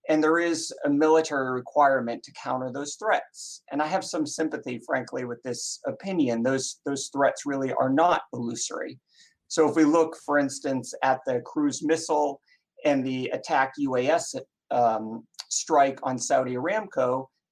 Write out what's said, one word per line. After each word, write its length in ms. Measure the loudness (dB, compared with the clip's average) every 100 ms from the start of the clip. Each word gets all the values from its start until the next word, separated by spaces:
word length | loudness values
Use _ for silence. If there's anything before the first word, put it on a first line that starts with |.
| 0
and 140 | 2
there 140 | 4 2
is 340 | 2 -2 -6 -4
a 60 | 0
military 600 | 2 6 4 4 -2 -2
requirement 720 | -4 -2 4 4 4 0 -6
to 100 | -10
counter 380 | -12 -6 -4 -4
those 240 | -6 -8 -4
threats. 680 | 0 0 -2 -14 -18 -18 -8
And 100 | -4
I 40 | -2
have 180 | -2
some 220 | -4 -6 -6
sympathy, 540 | -4 -4 -4 -8 -10 -4
frankly, 380 | -4 -4 -8 -8
with 160 | -8
this 380 | -8 -8 -10 -8 -8
opinion. 560 | -8 -4 0 0 0
Those, 380 | 0 0 -4 -8 -6
those 240 | -6 -6
threats 320 | 0 0 0
really 300 | -4 -4 -2
are 160 | 0 0
not 320 | 4 4 2 -2
illusory. 680 | -8 -6 -6 -8 -8 -10 -12 _ _ _ _ _
So 200 | 2 2
if 80 | 6
we 80 |
look, 320 | 6 6 2 -2
for 140 | 0 2
instance, 560 | 2 -2 -4 -4 -6 -2
at 180 | 0 0 0
the 140 | -4
cruise 420 | -2 0 0 2
missile 580 | 4 4 2 2 0 -2 _ _ _ -2 2
and 200 | 2 0
the 200 | -2 -4
attack 380 | -6 0 2 2 0
U 180 | 0 2
A 100 | 2
S, 260 | 0 -2 -8 -12 _ _
um, 560 | 2 2 2 -4 -10 -14 -20 -8
strike 480 | -6 2 4 4 2
on 160 | -4 -4
Saudi 360 | 0 0 0
Aramco, 720 | -2 -2 -4 -2 -2 0 -2 -6 _ _